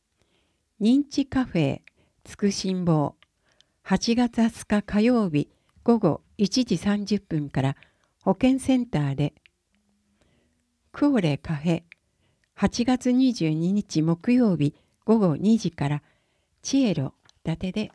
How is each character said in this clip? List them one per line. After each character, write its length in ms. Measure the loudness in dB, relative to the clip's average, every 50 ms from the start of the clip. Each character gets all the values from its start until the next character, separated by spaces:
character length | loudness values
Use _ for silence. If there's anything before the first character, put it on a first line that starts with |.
| _ _ _ _ _ _ _ _ _ _ _ _ _ _ _ -2
認 240 | 2 2 2 2 0
知 200 | 0 -4 -4 -4
カ 180 | -2 -2 -4 -4
フ 140 | -2 0
ェ 240 | 0 0 0 -2 -6 -10 -20 _ _ _ _ _ _ _
つ 140 | -20 -6
く 120 | -2 -2 -2
し 220 | -2 -2 -4 -4
ん 140 | -4 -2 0
ぼ 300 | 2 2 2 0 -2 -6 _
う。 40 | _ _ _ _ _ _ _ _ _ _ _ _ _
八 320 | -2 -2 0 0 0 0
月 260 | 0 0 0 0 0
二 80 | 0 0
十 160 | -2 -6 -4
日 160 | -2 -2 -2
火 200 | -2 -2 0 2
曜 280 | 2 2 2 2 0 0
日 200 | 0 -2 -4 -4 _ _ _ _ _ _ 0
午 160 | 0 2 2
後 220 | 2 0 0 -2 _ _ _
一 260 | -2 -2 0 0 -2 0
時 140 | 0 -2
三 280 | -2 0 -2 -2 -2 -2
十 140 | -4 -4 -4
分 300 | -4 -4 -6 -6 -6 -4
か 120 | -4 -2
ら 160 | -2 -2 -4 -6 _ _ _ _ _ _ _ _
保 120 | _ -2 0
健 260 | 2 2 2 2 0
セ 180 | 0 0 0
ン 100 | 0 0
タ 120 | -2 -2 -2 -2 -2
ー 60 | -2
で。 200 | -2 -4 -4 -4 _ _ _ _ _ _ _ _ _ _ _ _ _ _ _ _ _ _ _ _ _ _ _ _ _ _ _ _ _ _ _
ク 220 | -4 0 0 2 2
オ 80 | 2
レ 160 | 2 0 -2
カ 180 | -2 -4 -6 -6
フ 140 | -2 0 -2
ェ、 140 | -2 -2 -4 _ -20 _ _ _ _ _ _ _ _ _ _ _ _
八 300 | -2 -2 -2 0 -2 0
月 260 | 0 0 0 0 0
二 220 | 2 2 2 2 2
十 180 | 0 0 0
二 220 | 0 0 0 0 -2
日 280 | -2 -4 -2 -2 0
木 320 | 0 0 0 0 0 2 2
曜 240 | 4 4 2 2
日 160 | 2 0 -2 -2 _ _ _ _ _ _
午 160 | 0 2 2
後 160 | 2 2 0
二 240 | 0 2 2 2 2
時 100 | 0 -4
か 200 | -4 -4 -4 -4
ら、 140 | -4 -4 -8 _ _ _ _ _ _ _ _ _ _ _ -8
チ 180 | -2 0 0
エ 140 | 0 0 0
ロ 180 | -2 -4 -6 -10 _ _ _ _ _ -6
伊 0 |
達 280 | -6 -6 -6 -6 -6
で 200 | -6 -6 -8 -8